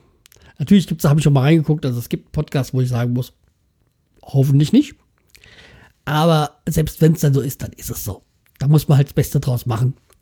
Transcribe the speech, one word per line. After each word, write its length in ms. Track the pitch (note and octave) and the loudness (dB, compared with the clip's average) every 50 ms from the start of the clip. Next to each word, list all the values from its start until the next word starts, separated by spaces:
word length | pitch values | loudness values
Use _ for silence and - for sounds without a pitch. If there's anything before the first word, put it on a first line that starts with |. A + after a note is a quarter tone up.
| _ _ _ _ _ _ _ _ _ - _ - | _ _ _ _ _ _ _ _ _ -20 _ -8
Natürlich 280 | C#3+ - G3+ G3+ D#3+ - | 0 2 4 4 2 0
gibt's, 140 | E3+ - | -6 -4
da 80 | - D3+ | 0 0
hab 80 | C#3+ D#3+ | 0 2
ich 80 | C#3+ | 2
schon 80 | D#3 C#3+ | 2 2
mal 80 | C#3 | 2
reingeguckt, 440 | B2+ C#3 E3+ E3 C#3+ - D3+ D#3+ - | 2 2 2 2 2 0 -4 -4 -4
also 140 | C3+ A#2+ A#2+ | -6 -6 -6
es 80 | A#2+ - | -8 -8
gibt 240 | - - - _ | -10 -10 -10 _
Podcasts, 420 | - D#3 D3 - - C#3 B2 - - | -8 -8 -8 -4 -4 -6 -6 -4 -4
wo 60 | C3 | -4
ich 80 | B2+ B2+ | -4 -2
sagen 240 | B2 A#2 B2 A#2+ | -2 -4 -4 -4
muss, 220 | A#2+ B2 B2+ - _ _ _ _ _ _ _ _ _ _ _ _ _ _ _ _ _ _ | -4 -4 -6 -8 _ _ _ _ _ _ _ _ _ _ _ _ _ _ _ _ _ _
hoffentlich 500 | - - - C3+ C3 C#3+ C3+ C#3 D#3 D3+ | -14 -4 0 0 2 2 2 2 2 4
nicht. 240 | - C4 D4 - - _ _ _ _ _ _ _ _ - _ - - - - - _ - - _ _ _ - | 4 2 2 2 -4 _ _ _ _ _ _ _ _ -20 _ -20 -20 -20 -20 -20 _ -20 -20 _ _ _ -8
Aber 520 | - D3 D3+ D#3+ E3+ E3 D#3 D3+ C#3+ _ _ - - | -4 -2 0 2 2 2 2 0 -2 _ _ -8 -4
selbst 340 | D3+ E3 D3+ - - - | -2 -2 -2 -2 0 2
wenn's 200 | D#3+ D#3+ E3 - | 4 4 4 4
dann 120 | - D3 C3+ | 2 2 2
so 80 | C#3 | 2
ist, 200 | - C#3 - - - | 0 -4 -8 -10 -12
dann 80 | F#2 - | -14 -14
ist 160 | - - - | -14 -12 -12
es 140 | - - - | -10 -10 -10
so. 200 | G#2 F#2 - _ _ _ _ _ _ _ - | -12 -12 -12 _ _ _ _ _ _ _ -6
Da 80 | C#3 C#3 | 0 2
muss 200 | D3+ D3+ - - | 2 2 2 2
man 100 | D3+ C3+ | 2 2
halt 100 | C#3 - | 2 0
das 60 | - | -2
Beste 260 | D3+ C3 - - C#3+ | -4 -4 -2 -2 -4
draus 260 | - C#3 B2 A#2 - | -4 -2 -6 -6 -4
machen. 300 | A#2 A2+ G#2+ B2+ B2+ - _ _ _ _ _ | -4 -4 -2 -2 -4 -4 _ _ _ _ _